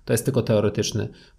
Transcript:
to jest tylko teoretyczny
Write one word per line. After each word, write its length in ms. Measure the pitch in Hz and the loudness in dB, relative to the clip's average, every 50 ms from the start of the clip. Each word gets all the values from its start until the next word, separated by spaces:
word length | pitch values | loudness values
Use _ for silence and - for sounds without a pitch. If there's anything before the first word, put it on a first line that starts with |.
| _ | _
to 80 | - | -2
jest 120 | 120 113 - | -2 0 0
tylko 180 | 139 135 123 | 0 0 0
teoretyczny 680 | 113 - 110 104 104 101 - 110 101 - - 104 104 - - - - - _ | 2 2 2 2 2 2 0 -2 -4 -2 -2 -4 -6 -6 -8 -16 -20 -20 _